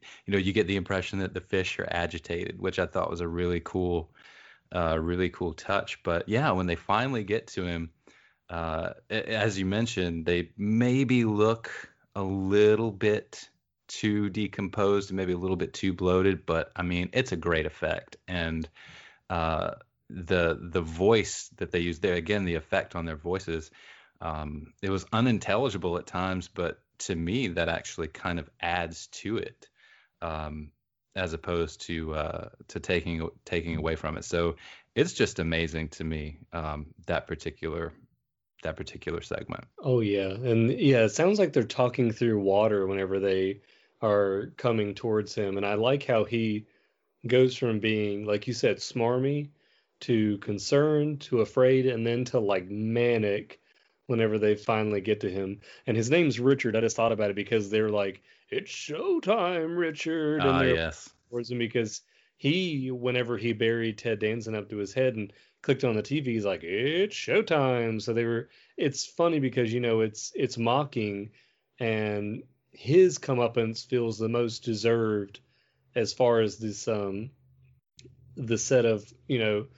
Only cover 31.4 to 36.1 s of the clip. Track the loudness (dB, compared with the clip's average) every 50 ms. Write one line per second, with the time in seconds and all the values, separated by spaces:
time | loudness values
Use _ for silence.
31.4 | -4 -2 0 0 0 -2 -4 -12 -10 -6 -6 -6 -4 -4 -4 -4 -4 -4 -6 -8
32.4 | -10 -12 -16 _ -20 _ -12 -10 -2 0 0 0 0 -2 -4 -2 -4 -6 -6 -10
33.4 | _ -4 -4 -4 -2 -2 -4 -2 -2 -2 -2 -2 -4 -6 -6 -6 -8 -4 -2 0
34.4 | 0 0 -2 -4 -12 -20 -20 -20 _ _ _ 0 0 0 2 0 0 0 2 -2
35.4 | -2 0 0 0 0 0 -2 -6 -6 -6 -8 -8 -6 -6